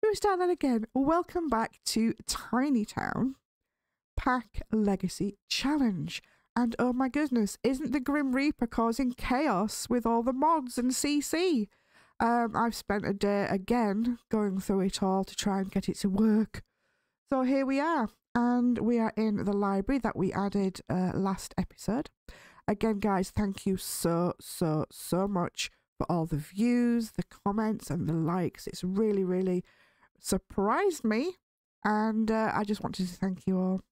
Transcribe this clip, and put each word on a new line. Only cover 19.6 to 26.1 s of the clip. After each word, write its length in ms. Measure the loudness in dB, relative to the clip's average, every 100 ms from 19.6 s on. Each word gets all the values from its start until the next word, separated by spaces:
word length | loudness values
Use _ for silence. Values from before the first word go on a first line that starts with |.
| 0 0 0 0
that 140 | 0
we 180 | -2 -2
added, 500 | 0 -2 0 -2 -4 -4
uh, 220 | 0 0
last 380 | 0 -2 -4 -6 -6
episode. 520 | -6 -6 -4 -4 -4 _ -20 -20 -20 -10 -4
Again, 320 | 0 0 0
guys, 300 | 2 2 0
thank 360 | 0 -2 -2 -2
you 100 | -2
so, 580 | -4 -2 0 2 0 -2
so, 460 | -12 -2 0 0 -2
so 340 | -8 -2 0 0
much 460 | 0 -2 -4 -10 _ _ _
for 80 |
all 160 | -2